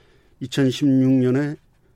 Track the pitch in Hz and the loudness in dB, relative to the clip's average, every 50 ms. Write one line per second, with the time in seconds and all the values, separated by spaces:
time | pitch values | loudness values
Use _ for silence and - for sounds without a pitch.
0 | _ _ _ _ _ _ _ - 135 127 - 143 135 131 127 - 147 139 131 131 | _ _ _ _ _ _ _ -18 -16 -8 -4 -2 -2 -2 -2 -2 0 0 2 2
1 | 131 131 135 131 127 127 123 139 147 143 156 - _ _ _ _ _ _ _ | 2 2 2 2 2 0 0 -2 -2 -4 -8 -10 _ _ _ _ _ _ _